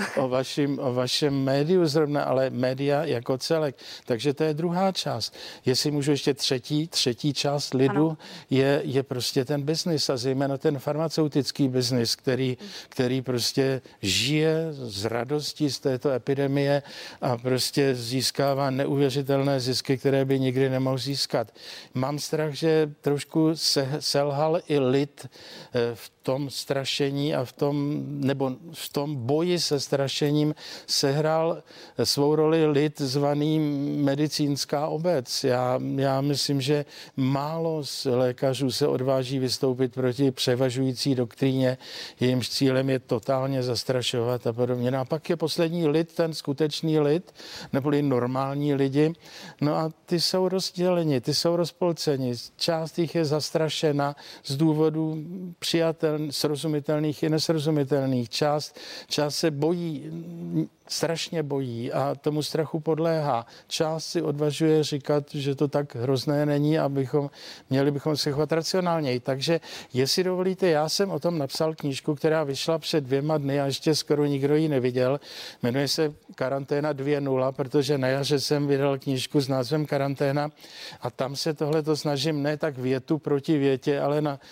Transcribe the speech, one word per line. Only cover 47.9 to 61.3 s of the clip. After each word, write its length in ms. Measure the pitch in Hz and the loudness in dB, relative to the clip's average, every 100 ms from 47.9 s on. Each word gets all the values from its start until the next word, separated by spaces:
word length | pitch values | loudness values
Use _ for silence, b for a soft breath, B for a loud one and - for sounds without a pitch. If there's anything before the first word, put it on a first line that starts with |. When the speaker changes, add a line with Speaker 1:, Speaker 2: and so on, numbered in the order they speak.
| 147 | 2
Speaker 1:
normální 720 | 147 123 120 131 135 139 147 | 2 2 0 -2 -2 -2 0
lidi. 380 | 139 135 135 151 165 B B B B | 2 2 4 2 0 B B B B
No 140 | 143 | 0
a 160 | 165 160 - - | 0 -2 -6 -4
ty 140 | 175 | -2
jsou 280 | - 185 185 | 0 2 2
rozděleni, 720 | 185 175 - 180 175 160 135 | 0 -4 0 2 2 2 0
ty 140 | 117 | 0
jsou 220 | 147 170 170 | 0 2 2
rozpolceni. 760 | 170 - 180 165 - 139 127 120 - - | 0 0 -2 0 0 0 0 -4 -8 -6
Část 420 | - 165 160 - | -2 -2 -2 -2
jich 160 | 170 | -2
je 100 | 170 | 0
zastrašena 920 | 156 151 139 165 160 - 160 143 143 143 B B | 0 0 0 0 0 0 2 2 0 -4 B B
z 120 | - 139 | -6 2
důvodů 600 | 160 156 156 156 160 160 151 185 180 175 | 2 4 2 2 -2 -4 -8 -10 -12 -10
přijatel-, 720 | - 170 165 160 156 151 151 | -2 2 2 2 0 0 -4
srozumitelných 920 | 135 147 147 160 151 139 151 151 143 | -2 -2 -2 -2 -2 0 0 0 0
i 60 | 160 | 0
nesrozumitelných. 1000 | 156 - 165 147 156 135 143 135 127 120 | 0 0 0 2 2 2 2 2 0 0
Část, 480 | - 151 147 143 - B B B | 0 0 0 -4 -14 B B B
část 300 | - 147 139 | -2 -2 0
se 140 | 165 | 0
bojí, 600 | 143 151 175 170 147 151 165 170 170 175 170 156 _ - | 2 0 0 -4 -6 -8 -12 -12 -10 -4 -2 -4 _ -10
strašně 540 | - 156 165 - | -4 -2 -2 -4